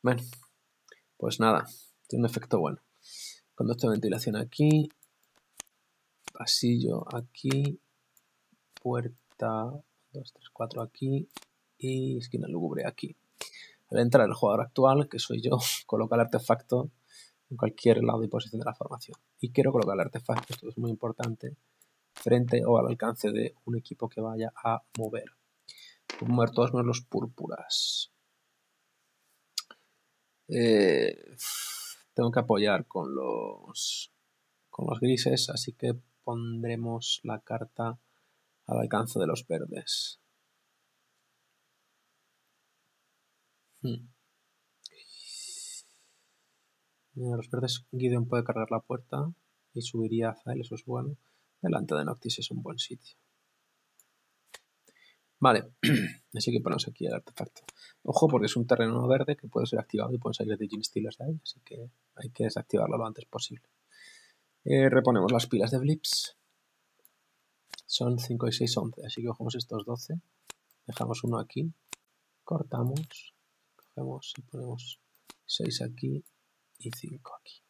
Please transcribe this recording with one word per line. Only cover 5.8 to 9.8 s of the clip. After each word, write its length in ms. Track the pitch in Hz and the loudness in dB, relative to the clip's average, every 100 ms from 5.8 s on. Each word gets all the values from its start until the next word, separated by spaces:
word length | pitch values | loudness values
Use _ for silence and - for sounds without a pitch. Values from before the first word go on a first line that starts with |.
| _ _ _ _ - | _ _ _ _ -20
pasillo 720 | - 113 - 120 120 123 - - | -8 0 2 4 4 2 -2 -4
aquí, 640 | 120 123 - 135 135 143 175 _ _ _ _ _ _ _ _ _ - | -8 -10 -6 0 2 0 -4 _ _ _ _ _ _ _ _ _ -8
puerta, 1000 | 123 120 120 123 _ _ 113 110 113 143 | -2 -2 -4 -10 _ _ -2 -2 -4 -8